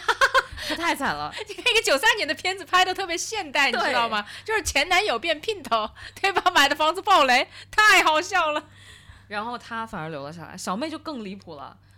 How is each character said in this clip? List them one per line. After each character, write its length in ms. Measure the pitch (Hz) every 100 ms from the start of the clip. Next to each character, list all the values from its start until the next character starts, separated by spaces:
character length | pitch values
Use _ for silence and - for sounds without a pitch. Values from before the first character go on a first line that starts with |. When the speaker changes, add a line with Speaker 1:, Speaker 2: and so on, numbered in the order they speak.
| - 427 508 508 494 - -
Speaker 1:
他 60 | 311
太 180 | 339
惨 220 | 269 254 147
了。 160 | 147
Speaker 2:
<laughs> 60 | -
那 360 | - 370 480
个 80 | 453
九 160 | 427 -
三 160 | 440 453
年 100 | 294
的 60 |
片 240 | 320 370 381
子 80 | 330
拍 180 | 370
得 100 | 370
特 140 | 370 370
别 100 | 330
现 320 | - 427 311
代， 200 | 269 269
你 60 | 349
知 160 | 320
道 160 | 254 226
吗？ 120 | 214 208 -
Speaker 1:
对。 40 | -
Speaker 2:
就 60 |
是 80 | 440
前 280 | - 269 339
男 140 | 359 415
友 120 | 233
变 220 | 339 311
姘 220 | - 403
头， 260 | 269 226 214 - - -
对 100 | 392
吧？ 180 | 370 370
买 160 | 339 285
的 80 | -
房 180 | 311
子 80 | 349
爆 220 | 415 359
雷， 240 | 262 247 330 - -
太 320 | - 427 370
好 180 | 330 311
笑 300 | 349 370 311
了。 100 | 302 - - - - - - -
Speaker 1:
然 160 | 208 226
后 120 | 240
他 280 | - 226 226
反 160 | 190
而 80 | 156
留 140 | 147
了 100 | 139
下 120 | 170 151
来， 120 | 180
小 180 | 208 190
妹 140 | 311
就 100 | 302
更 240 | 320 262
离 120 | 202 196
谱 200 | - 147
了。 220 | 127 - _